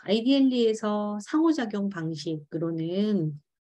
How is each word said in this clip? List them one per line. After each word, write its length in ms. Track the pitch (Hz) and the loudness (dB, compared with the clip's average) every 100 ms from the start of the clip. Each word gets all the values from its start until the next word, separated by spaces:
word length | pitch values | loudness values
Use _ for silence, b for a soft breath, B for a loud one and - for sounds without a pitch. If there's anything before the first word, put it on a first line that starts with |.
아이디엘리에서 1160 | - 220 233 277 269 247 226 220 214 208 208 208 | 0 2 4 4 4 4 2 2 0 -2 -2 -6
상호작용 680 | 208 311 330 311 226 208 196 | -2 2 2 2 -2 -2 -4
방식으로는 1500 | 185 160 156 165 156 151 165 165 165 160 185 214 202 156 147 _ _ | -4 -6 -6 -6 -6 -6 -6 -4 -4 -2 0 0 0 0 -4 _ _